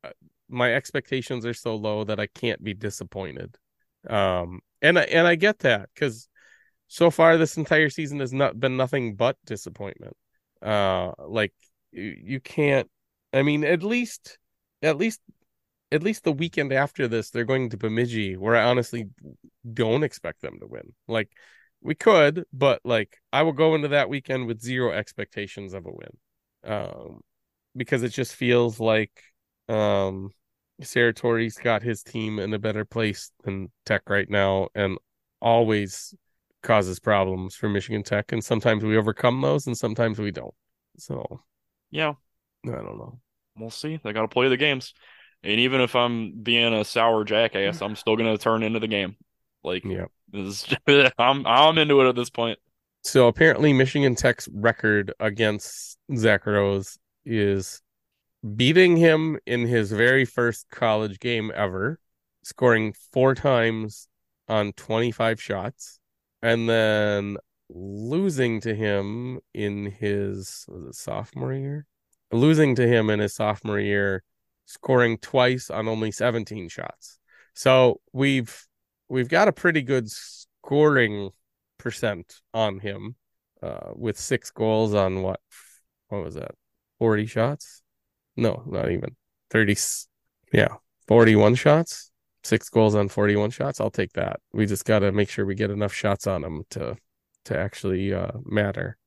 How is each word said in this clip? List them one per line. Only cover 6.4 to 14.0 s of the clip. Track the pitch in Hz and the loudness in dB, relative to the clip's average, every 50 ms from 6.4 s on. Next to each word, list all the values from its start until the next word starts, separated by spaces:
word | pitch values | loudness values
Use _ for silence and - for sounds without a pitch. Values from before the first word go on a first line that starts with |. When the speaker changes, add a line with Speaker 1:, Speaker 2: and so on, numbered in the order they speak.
| _ _ _ _ _ _ _ _ _ _ | _ _ _ _ _ _ _ _ _ _
Speaker 1:
so | - - 170 170 - | -2 2 2 2 6
far | - 165 165 165 | 6 6 6 8
this | 165 160 151 - | 6 4 0 -2
entire | - 151 - 165 156 156 147 | -6 -2 0 2 2 2 2
season | - - 156 143 143 143 | 0 -6 -8 -8 -6 -6
has | 135 123 127 | -6 -4 -2
not | 135 139 131 - 113 | 0 0 0 0 -2
been | 123 135 127 | -4 -4 0
nothing | 127 131 127 - 143 123 113 104 | 0 -2 -2 -2 -4 -4 -4 -2
but | 98 117 123 135 _ _ | 0 0 0 0 _ _
disappointment. | - 110 101 - - - - 104 98 - - - - - _ _ _ _ _ _ _ _ _ | -12 -12 -10 -10 -16 -14 -12 -14 -14 -14 -14 -18 -20 -20 _ _ _ _ _ _ _ _ _
Uh, | - 104 107 104 101 95 95 92 90 90 - - | -6 -2 0 0 2 2 0 0 -2 -4 -8 -12
like, | 71 73 101 113 107 98 _ _ _ _ _ _ _ _ _ | -16 -8 -2 -2 -2 -2 _ _ _ _ _ _ _ _ _
you, | - 95 107 73 - | -12 -12 -12 -12 -14
you | - 95 131 131 | -12 -10 -10 -10
can't, | _ - - - 151 143 139 135 - _ _ _ _ _ _ _ _ _ - | _ -10 -4 0 2 2 2 2 0 _ _ _ _ _ _ _ _ _ -2
I | 131 135 | 0 2
mean, | 147 147 147 151 | 2 0 0 0
at | 147 175 170 170 | 0 0 0 0
least, | 208 233 240 | -2 -2 -2